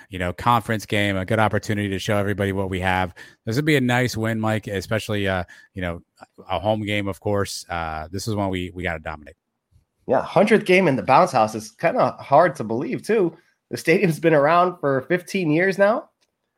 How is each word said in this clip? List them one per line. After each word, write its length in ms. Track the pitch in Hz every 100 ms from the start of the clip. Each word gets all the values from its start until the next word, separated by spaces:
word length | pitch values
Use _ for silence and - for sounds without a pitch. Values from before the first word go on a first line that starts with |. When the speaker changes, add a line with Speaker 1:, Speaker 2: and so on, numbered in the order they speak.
| -
Speaker 1:
you 80 | 90
know, 160 | 90
conference 500 | - 120 120 - 110
game, 320 | - 104 101 95
a 80 |
good 140 | 92 110
opportunity 500 | 107 107 - 104 101
to 100 | 95
show 200 | - 104
everybody 340 | 101 98 98
what 160 | 95 95
we 120 | 92
have. 340 | 92 92 90 - - _ -
This 100 | 117
would 80 |
be 120 | 151 143
a 40 |
nice 380 | 123 123 123 113
win, 200 | 110 113
Mike, 280 | 110 110 -
especially, 600 | 98 - 110 - 104 98
uh, 160 | 92 85 - -
you 80 | 92
know, 220 | 87 85 - _ - - -
a 120 | 90
home 240 | 104 110
game, 260 | 104 104 98
of 120 | 92
course. 440 | 107 101 95 - -
Uh, 380 | 85 82 78 78
this 180 | 92 113
is 60 |
one 160 | 104 98
we, 200 | 92 90
we 80 | 90
gotta 160 | 87 80
dominate. 380 | 80 76 71 - _ _ _ _ _ _ -
Speaker 2:
Yeah, 140 | 131
hundredth 440 | - 160 208 220 202
game 220 | 185 175
in 80 | 127
the 60 |
Bounce 300 | 117 139 185
House 220 | 131 107
is 160 | 110 -
kinda 460 | - 170 233 131 -
hard 340 | - 143 175 -
to 80 |
believe, 380 | 107 113 180 180
too. 320 | - 220 170 - _ _ _
The 60 | 120
stadium's 420 | - 160 180 147
been 140 | 160
around 440 | 156 143 175 180 175
for 220 | 143 135
fifteen 480 | - 175 - 196 165
years 280 | 156 196 180
now. 320 | 196 262 - _ _ _ _